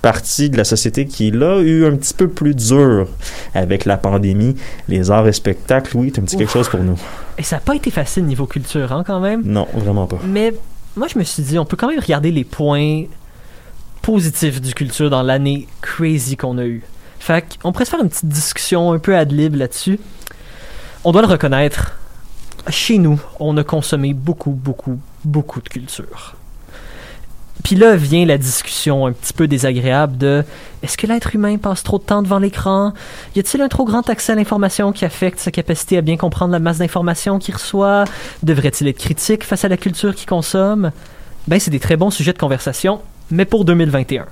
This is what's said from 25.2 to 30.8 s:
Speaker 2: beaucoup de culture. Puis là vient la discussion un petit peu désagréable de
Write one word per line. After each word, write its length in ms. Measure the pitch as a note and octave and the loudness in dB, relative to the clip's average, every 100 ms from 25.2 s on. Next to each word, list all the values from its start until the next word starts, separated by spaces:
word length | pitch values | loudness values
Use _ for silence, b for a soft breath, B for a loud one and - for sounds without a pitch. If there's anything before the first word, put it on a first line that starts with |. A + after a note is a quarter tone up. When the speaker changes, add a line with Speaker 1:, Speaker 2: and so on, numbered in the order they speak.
Speaker 2:
beaucoup 380 | D3+ D3+ C#3+ - | -2 -2 -2 -8
de 80 | - | -10
culture. 640 | C3 C3 - - - - - - - B B B B B B B - - - | -12 -10 -12 -12 -14 -16 -18 -18 -18 B B B B B B B -12 -12 -10
Puis 120 | - F#3+ | -2 6
là 200 | A3+ G3 | 8 6
vient 300 | C#3+ E3 F3 | 4 4 4
la 140 | C#3 | 4
discussion 680 | C3 - - - - C#3 C3 | 2 -4 -4 -4 0 2 0
un 60 | |
petit 220 | A#2+ - | -2 -8
peu 140 | - D#3+ | 0 2
désagréable 680 | C#3+ C3+ B2 B2+ C3 D3 B2+ | 2 2 0 2 2 2 2
de 260 | C#3 C#3+ D3 B B B | 2 2 0 B B B